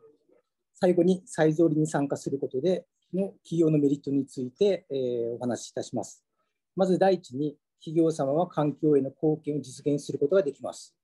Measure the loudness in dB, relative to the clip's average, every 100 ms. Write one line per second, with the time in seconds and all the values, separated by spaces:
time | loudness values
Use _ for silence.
0 | -20 _ _ _ _ _ _ _ 2 4
1 | 4 2 -2 2 2 4 4 4 0 0
2 | -2 -2 -4 -4 -4 -2 -2 -2 -6 _
3 | _ -4 -4 -8 -4 0 2 4 2 0
4 | -2 -4 -4 -8 -10 -2 0 0 -4 -6
5 | -4 -4 -4 -6 -6 -6 -8 -12 -8 -8
6 | -8 -14 _ _ _ _ _ -2 0 2
7 | 2 2 -2 -6 -6 -8 _ _ -4 0
8 | 0 0 0 0 -2 -2 -2 0 2 2
9 | 0 -2 -2 -2 -4 -6 -8 -6 -2 -2
10 | -4 -4 0 2 0 -6 -12 -12 -18 _